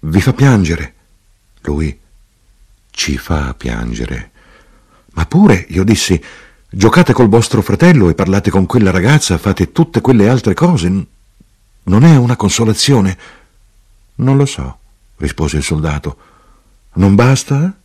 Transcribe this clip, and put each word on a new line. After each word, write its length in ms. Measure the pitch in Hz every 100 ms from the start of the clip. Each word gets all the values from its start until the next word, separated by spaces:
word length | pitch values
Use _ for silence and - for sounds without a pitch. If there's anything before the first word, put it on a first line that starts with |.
"Vi 200 | 78 87
fa 120 | 131
piangere." 600 | - 139 113 85 82 76 _ _ _ _ _ _ _
Lui, 360 | - 73 78 - _ _ _ _ _ _ _ _ _
"Ci 260 | - - 65
fa 380 | - 80 67
piangere." 760 | 60 64 57 58 57 57 60 - _ _ _ _ _ _ _ _
"Ma 140 | 85 80
pure", 400 | 151 208 98 -
io 160 | 80
dissi, 360 | 95 107 - 85 - - - _ _
"giocate 440 | 98 107 - 175
col 160 | 113 117
vostro 340 | 113 113 -
fratello 460 | 95 104 175 160 90
e 60 |
parlate 360 | 78 92 98 104
con 160 | 101 92
quella 240 | 123 98
ragazza, 480 | 90 95 151 - 85
fate 320 | 104 95 87
tutte 300 | - 160 113
quelle 280 | 120 123 101
altre 260 | 127 113
cose. 340 | 92 175 156 87
N-, 180 | 95 - _ _ _ _ _ _ _
non 200 | - 101
è 120 | 160 147
una 180 | 120
consolazione?" 840 | 123 - - 113 107 - 135 95 90 - - _ _ _ _ _ _ _ -
"Non 200 | 127 135
lo 100 | 139
so", 320 | - 65 - _ _ _ _
rispose 400 | 76 - 78 76
il 40 |
soldato. 560 | 71 78 78 73 80 - _ _ _ _ _ _ _
"Non 200 | - 98
basta?" 580 | 101 123 135 - 139 170 190